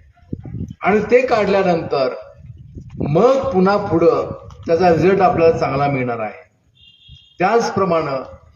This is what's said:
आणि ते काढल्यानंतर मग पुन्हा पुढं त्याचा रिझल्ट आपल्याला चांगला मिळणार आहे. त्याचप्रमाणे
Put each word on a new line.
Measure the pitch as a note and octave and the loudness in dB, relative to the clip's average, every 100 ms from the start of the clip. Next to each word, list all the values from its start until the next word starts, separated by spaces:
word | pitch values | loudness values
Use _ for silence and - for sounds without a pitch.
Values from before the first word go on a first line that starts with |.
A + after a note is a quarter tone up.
| - _ _ - - - - - | -20 _ _ -16 -12 -12 -12 -6
आणि | F3 G#3+ G#3 | -2 0 2
ते | A#3+ B3+ | 2 2
काढल्यानंतर | A3+ G3 G3 F3+ E3+ - C#3+ B2+ - - - - - - - - - | 0 2 0 0 0 -2 -2 -2 -6 -14 -20 -20 -20 -20 -20 -14 -8
मग | - D#3+ A#3+ C4+ - | -2 2 4 2 0
पुन्हा | F#3 F#3 G3+ | 0 2 2
पुढं | - E3 E3+ - - - - - - | 0 2 2 2 -2 -10 -18 -12 -2
त्याचा | E3 F3+ | 0 2
रिझल्ट | D#3+ F3 G3 | 2 2 4
आपल्याला | F3+ E3 E3 D3+ | 2 4 2 2
चांगला | C#3 C#3 C#3+ | 0 -2 -2
मिळणार | C3+ B2 A#2 | -2 -4 -6
आहे. | G#2+ - - _ _ _ - _ - - _ - | -8 -12 -20 _ _ _ -20 _ -20 -20 _ -4
त्याचप्रमाणे | F#3 A#3 - G3 F#3+ E3 D3+ C3+ C3 - _ | 0 0 0 -2 -2 -2 -2 -6 -8 -18 _